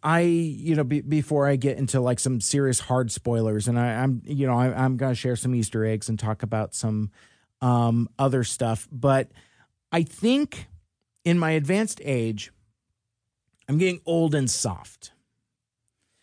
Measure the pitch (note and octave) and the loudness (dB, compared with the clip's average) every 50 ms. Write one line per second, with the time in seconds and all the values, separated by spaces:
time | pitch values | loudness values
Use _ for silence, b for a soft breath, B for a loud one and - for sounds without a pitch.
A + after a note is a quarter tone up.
0 | - D3+ E3 E3+ F3 F3 E3+ E3 E3+ D#3+ D3 - - E3 D#3+ D3+ D3 B2+ D3 D3 | 0 2 2 4 4 4 2 2 0 -2 -4 -6 -2 0 0 2 2 0 0 -2
1 | - C3+ D3+ D3+ C#3+ - D3+ C#3+ C#3 C#3 C#3 C3 A#2+ C#3 C3 - C3+ A#2+ - C3 | 0 0 0 0 0 2 2 2 4 4 2 2 2 0 0 0 -2 -2 0 0
2 | B2 B2 B2 - - C3 B2+ A#2 - - - C#3+ C#3 C3+ B2 - - - B2 B2+ | 2 2 0 0 -2 -2 -2 -2 -2 0 0 2 2 2 0 -2 -2 0 0 0
3 | B2+ A#2 - - - A#2+ A#2 A#2 A2+ A2 G#2+ G#2+ G2 A#2+ A#2+ A#2+ A#2+ B2 A2+ A2+ | 0 -2 -4 -6 -4 -2 0 0 0 0 0 0 0 0 0 0 0 0 0 0
4 | B2+ C3+ C3 A#2 - - D3 C#3 C#3 C3 B2 A#2 B2+ B2+ A2+ G2+ C3 C3 C3 A#2+ | 0 0 0 -2 -4 -6 -4 -2 0 2 2 2 2 2 2 0 0 0 0 0
5 | C3+ C3 B2 - - B2+ B2 A2 - B2+ B2+ A#2+ G#2+ - - A2+ - A2 A2 G#2+ | 0 -2 -2 -2 -2 -2 -2 -2 -2 0 0 0 0 0 -2 -2 0 0 0 -2
6 | - - A2+ G#2 - A2+ G#2+ - - G2+ A2+ A2 G#2+ - - - - A2+ G#2+ G#2+ | -2 -4 -4 -4 -2 -4 -4 -4 -4 -4 -2 -4 -4 -4 -6 -6 -4 -2 -2 -2
7 | G#2+ G#2 b b b b b b b b b _ - B2 B2 A#2+ A#2 A#2 A#2 A#2 | -2 -4 b b b b b b b b b _ 0 2 2 4 4 2 2 2
8 | A#2 - - - C#3 C3+ B2+ C3 A#2+ - - - A#2+ A#2 A2+ G#2+ - - D3+ B2 | 0 -2 -2 0 0 2 2 0 -2 -2 -4 -4 -2 -2 -2 -4 -6 -12 -10 0
9 | A#2+ C#3 C3+ C3+ C3 - b b b b b b b b b _ _ _ - E3+ | 2 2 4 2 0 -2 b b b b b b b b b _ _ _ -2 -2
10 | E3+ - - - - A3+ B3+ C#4 D4 C#4+ - - - - - - _ _ _ _ | -2 -2 -4 -2 0 2 2 2 0 -2 -6 -12 -18 -18 -20 -20 _ _ _ _
11 | _ _ _ _ _ E3+ E3+ F3 E3 D#3+ D#3+ D#3 C#3+ C#3 F3+ G3+ A3 G#3+ - - | _ _ _ _ _ 2 2 2 2 2 2 0 2 2 0 0 0 -2 -4 -8
12 | - C#3+ C3+ B2 A2+ A2+ A2 G2+ - - _ _ _ _ _ _ _ _ _ _ | -6 -2 -2 0 0 -2 -2 -6 -8 -14 _ _ _ _ _ _ _ _ _ _
13 | _ _ _ _ _ _ _ _ _ _ _ _ _ - C#3 D#3 F#3 F#3 F3+ F3 | _ _ _ _ _ _ _ _ _ _ _ _ _ -2 0 2 2 2 0 -2
14 | - - E3+ E3 E3 D#3 D3 D3 C3+ A#2+ - - - A#2 F2+ - - - - _ | -4 -2 0 2 2 2 2 2 0 0 -2 -2 -4 -4 -6 -6 -12 -20 -20 _
15 | - - - _ _ _ _ _ _ _ _ _ _ _ _ _ _ _ _ _ | -20 -20 -20 _ _ _ _ _ _ _ _ _ _ _ _ _ _ _ _ _
16 | _ _ _ _ | _ _ _ _